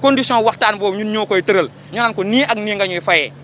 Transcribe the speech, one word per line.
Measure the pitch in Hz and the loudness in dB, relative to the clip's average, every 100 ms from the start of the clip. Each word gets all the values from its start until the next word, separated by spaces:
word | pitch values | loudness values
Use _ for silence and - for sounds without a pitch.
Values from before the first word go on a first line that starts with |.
condition | 269 269 254 247 | 4 2 2 2
waxtaan | 220 220 226 208 | 2 2 0 2
boobu | 202 196 | -2 -2
ñun | 214 | -4
ñoo | 214 214 | -2 0
koy | 196 | 0
tëral. | 175 190 143 - 147 | 2 0 0 -6 -12
Ñu | 180 | -2
naan | 233 | -2
ko | 208 | -2
nii | 196 233 | 0 0
ak | 285 220 | 2 -2
nii | 208 202 | -2 -2
nga | 196 | -2
ñuy | 175 | -2
fayee. | 151 170 135 - | 0 0 0 -8